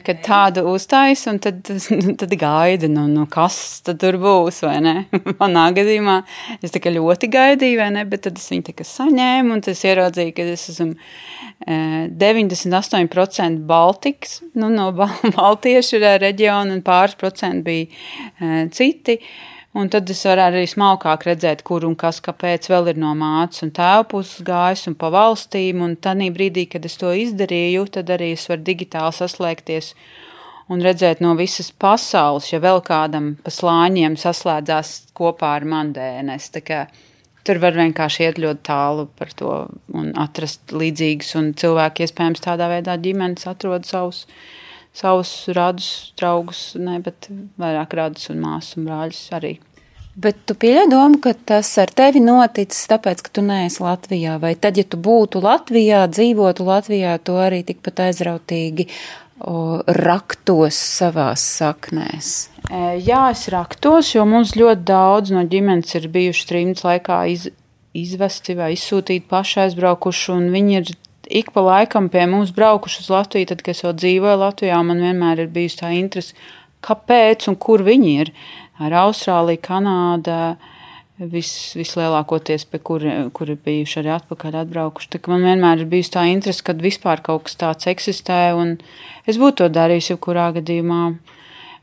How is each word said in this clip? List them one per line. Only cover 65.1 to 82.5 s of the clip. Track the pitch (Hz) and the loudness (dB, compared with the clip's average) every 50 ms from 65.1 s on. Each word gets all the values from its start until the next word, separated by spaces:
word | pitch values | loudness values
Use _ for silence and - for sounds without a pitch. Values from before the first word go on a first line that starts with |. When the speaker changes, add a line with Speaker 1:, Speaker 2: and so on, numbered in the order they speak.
| 196 214 208 190 190 | 6 4 2 2 0
Speaker 1:
no | 185 175 160 | 0 0 0
ģimenes | 180 196 196 202 185 170 165 - - 170 | 0 2 2 2 2 2 0 -2 -4 -6
ir | 160 160 160 | -6 -2 -2
bijuši | 185 180 180 170 180 - - | 0 0 0 0 -2 -4 -2
trījums | 175 175 175 185 185 180 - | -2 -2 0 0 -2 -2 0
laikā | 180 175 180 175 - 175 175 175 170 175 | 0 0 0 0 -2 -2 0 0 -2 -2
iz-, | 170 175 190 - _ _ _ _ _ _ _ - 165 | -4 -6 -12 -16 _ _ _ _ _ _ _ -12 -10
izvesti | 170 175 185 185 196 190 185 - - - 180 175 | -10 -8 -4 -2 -2 -2 -4 -4 -8 -8 -6 -4
vai | 175 160 165 - | -2 -4 -4 -4
izsūtīti | - - 208 196 190 - 185 185 180 - 185 | -4 -2 -2 -2 -2 -2 -2 -4 -4 -2 -2
paši | 185 196 196 - 202 190 | -2 0 0 0 0 0
aizbraukuši, | 190 175 175 180 180 175 175 - 185 170 - - - 180 180 | 0 0 0 0 0 0 0 -2 -4 -4 -4 -4 -2 0 0
un | 175 175 180 | 0 2 2
viņi | 190 202 202 196 190 170 | 2 2 4 2 2 0
ir | - 170 - _ _ _ _ - - | -4 -8 -14 _ _ _ _ -10 -4
ik | - 220 226 - | -2 -2 -2 0
pa | - 202 | 0 2
laikam | 190 185 185 196 220 226 - 220 196 175 | 4 6 6 6 4 4 2 0 0 2
pie | - 180 175 175 | 2 2 2 2
mums | 185 202 208 185 | 2 2 0 0
braukuši | 180 202 220 220 214 208 208 175 - - | 2 4 4 6 4 4 0 -4 -12 -10
uz | 180 - | -4 0
Latviju, | 190 190 202 202 - 202 185 - | 0 0 0 0 -2 -2 -2 -2
tad, | 180 170 - | -4 -8 -6
kad | - 175 | -8 -6
es | - - | -4 -4
vēl | 175 170 165 | -4 -4 -2
dzīvoju | 180 185 185 185 190 208 202 196 | 0 2 2 2 4 4 2 4
Latvijā, | 196 202 202 - 208 185 175 170 170 | 2 0 -2 -2 -2 0 2 2 2
man | 170 175 175 175 | 2 0 0 0
vienmēr | 180 180 180 175 170 165 160 165 | 0 0 0 0 0 0 0 -2
ir | 165 165 | -4 -4
bijusi | 170 175 170 - - | -4 -4 -4 -6 -6
tā | 175 170 175 | -6 -4 -2
interese, | 175 190 196 - - - - - _ - - - - - _ _ _ - | -2 -2 -4 -4 -8 -10 -10 -12 _ -20 -20 -20 -20 -20 _ _ _ -4
kāpēc | - 220 214 _ - 240 240 226 220 220 220 - 208 | -4 -4 -2 _ 4 6 6 6 6 4 2 0 -2
un | 190 185 | -4 -2
kur | - - 220 208 190 | 2 4 4 4 6
viņi | 196 233 269 233 165 147 139 | 6 6 6 6 4 4 2
ir. | 156 156 - - - - - - - - _ - 156 | 0 -2 -6 -12 -20 -20 -20 -20 -20 -20 _ -8 -4
Ar | 151 165 175 185 | 0 2 2 2
Austrāliju, | 208 214 - - - 180 170 170 170 165 165 - | 2 2 -2 -2 0 0 2 2 2 0 -2 -4
Kanāda, | - 185 190 196 202 185 180 175 175 175 170 156 175 165 165 165 165 170 - - - - - - - - - - _ _ - | -4 -4 -2 0 0 0 0 0 0 0 -2 -2 -4 -4 -2 -2 -4 -4 -6 -12 -20 -20 -20 -20 -20 -20 -20 -20 _ _ -14
vis-, | 180 170 170 170 160 - - - - - - 165 | -12 -8 -6 -6 -6 -6 -8 -10 -12 -12 -10 -10
vislielākoties, | 165 - - 175 165 160 160 151 151 151 165 156 156 - | -10 -8 -6 -4 -2 0 0 -2 -2 -2 -4 -4 -2 -2